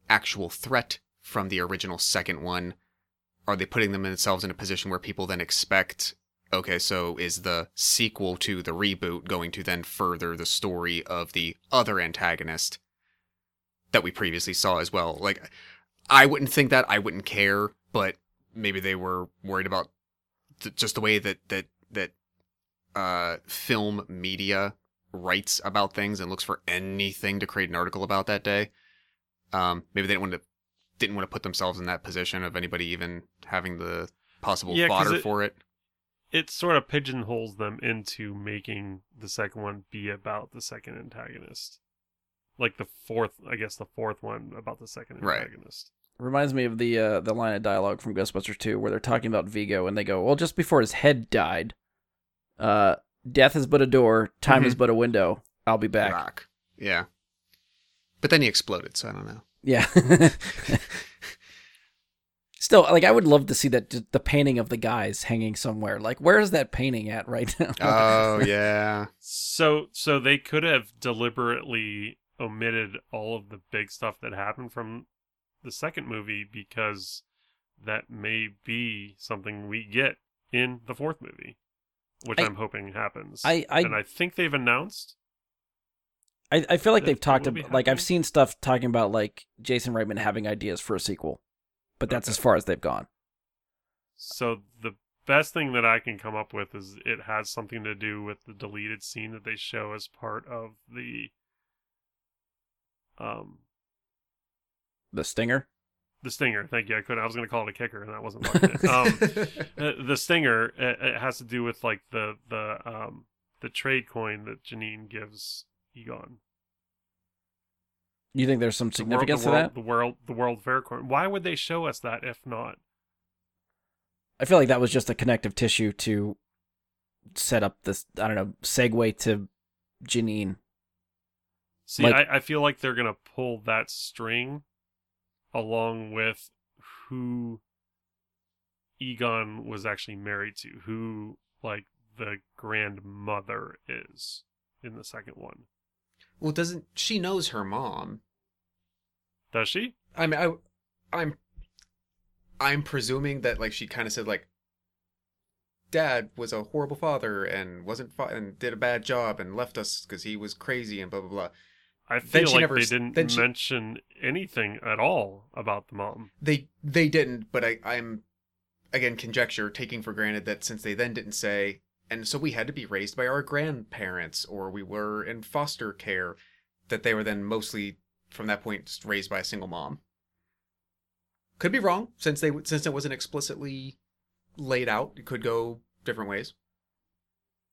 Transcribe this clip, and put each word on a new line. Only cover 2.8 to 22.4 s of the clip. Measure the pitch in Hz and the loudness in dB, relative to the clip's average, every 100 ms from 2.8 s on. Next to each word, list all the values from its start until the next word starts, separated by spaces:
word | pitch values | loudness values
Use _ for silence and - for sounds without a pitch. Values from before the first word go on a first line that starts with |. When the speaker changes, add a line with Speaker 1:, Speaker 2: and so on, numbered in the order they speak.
| _ _ _ _ _ _ - | _ _ _ _ _ _ -4
Speaker 1:
are | 98 | -2
they | 92 | -2
putting | 120 104 | 0 0
themselves | 98 95 92 104 92 | 0 -4 -2 0 0
in | 95 | -2
a | - | -8
position | 98 92 98 | -4 -4 -2
where | 90 | -4
people | - 101 95 | -6 -6 -4
then | 90 | -4
expect, | 87 - - 95 92 - - - _ _ _ | -2 -2 4 2 2 -2 -8 -8 _ _ _
okay, | 92 92 90 | -2 0 0
so | - 95 87 78 | 0 0 -2 -2
is | 87 87 | -4 -2
the | 92 85 82 - | -2 -2 -4 -2
sequel | - - 113 - 95 90 | 2 4 2 0 -4 -2
to | - 92 | -4 -4
the | 87 | -4
reboot | 82 104 90 90 85 87 | 0 0 0 -4 -6 -4
going | 92 85 | -4 -4
to | - | -6
then | 90 90 | -4 -4
further | 82 - 92 85 85 85 | -6 -2 -2 0 -4 -4
the | 82 | -2
story | - 101 87 87 85 - | -2 -2 -4 -4 -4 -4
of | 87 82 | -6 -4
the | 87 82 - _ | -4 -4 -6 _
other | 131 110 95 | 2 4 0
antagonist | 85 - 87 82 80 80 - - _ _ _ _ _ _ _ _ _ _ _ | -2 -2 -2 -2 -4 -4 -4 -6 _ _ _ _ _ _ _ _ _ _ _
that | 117 | 0
we | 87 | 0
previously | - 95 85 95 | -2 -2 -2 -4
saw | 87 101 87 | 0 0 0
as | 82 | 0
well? | 95 85 73 | 0 -2 -2
Like, | 98 98 - - - - _ _ - | -2 -2 -8 -20 -20 -20 _ _ 8
I | 135 139 | 10 10
wouldn't | 143 139 | 8 2
think | - 131 | 4 6
that, | 131 - | 6 6
I | 104 | 2
wouldn't | 101 87 - | 2 -4 -4
care, | 101 101 101 104 - _ | 2 4 4 0 -4 _
but | 107 95 - _ _ _ 113 | 0 0 -4 _ _ _ -4
maybe | 104 95 | -2 -2
they | 95 95 | -2 -2
were | 92 90 90 _ | -2 -4 -6 _
worried | 95 95 92 | -4 -4 -2
about | 92 - _ _ _ _ _ _ _ | -2 -4 _ _ _ _ _ _ _
th-, | 107 - | -10 -4
just | 113 - | -2 2
the | |
way | 107 107 | 2 4
that, | 101 95 - | 2 -4 -4
that, | 95 - _ _ | -6 -6 _ _
that, | 104 92 - _ _ | -6 -6 -10 _ _